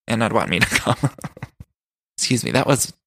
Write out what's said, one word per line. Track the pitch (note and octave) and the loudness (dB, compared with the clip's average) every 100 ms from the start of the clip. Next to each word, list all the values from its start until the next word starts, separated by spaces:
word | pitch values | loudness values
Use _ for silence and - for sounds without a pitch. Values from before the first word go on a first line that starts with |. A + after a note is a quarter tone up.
| - | -4
and | A2+ | 0
I'd | A2 | 2
want | A2 - | 2 0
me | F2 | 0
to | - | 0
<laughs> | - | 0
come. | - G#2+ C3+ - - - - _ - _ _ _ _ - | 0 0 -2 -4 -12 -14 -16 _ -20 _ _ _ _ -6
Excuse | - B2 | -2 0
me, | - | 2
that | G#2+ - | 0 2
was | C3+ - - | 2 0 -6